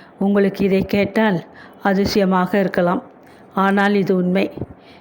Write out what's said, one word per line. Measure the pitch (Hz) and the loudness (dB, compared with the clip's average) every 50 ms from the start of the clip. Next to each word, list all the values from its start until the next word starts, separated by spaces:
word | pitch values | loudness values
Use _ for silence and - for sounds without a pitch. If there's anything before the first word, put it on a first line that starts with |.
| - - - - | -20 -20 -8 -4
உங்களுக்கு | 196 196 202 202 202 196 190 - 196 | -2 0 2 2 2 0 0 -2 0
இதை | 196 190 190 190 | 0 0 0 0
கேட்டால் | - - 202 196 196 - 220 220 214 185 160 - - - - - - - - | 0 0 -2 -2 0 0 0 2 2 0 -2 -4 -10 -20 -20 -20 -20 -20 -4
அதிசயமாக | - 202 196 190 202 - - 214 196 185 190 185 180 175 - 202 | -2 0 0 0 0 0 0 0 2 2 2 0 0 0 0 0
இருக்கலாம், | 196 185 - 196 175 175 185 - - - - - - - - - - - - | 0 0 0 0 0 0 -2 -4 -6 -12 -20 -20 -20 -20 -20 -20 -20 -8 -4
ஆனால் | 196 190 196 196 202 196 202 208 | 0 0 2 2 2 2 2 2
இது | 202 185 - 190 | 0 0 0 0
உண்மை. | 185 180 180 180 190 - - - - - - - - - - - - | 0 0 0 0 0 -2 -2 -6 -10 -12 -12 -12 -20 -20 -20 -20 -20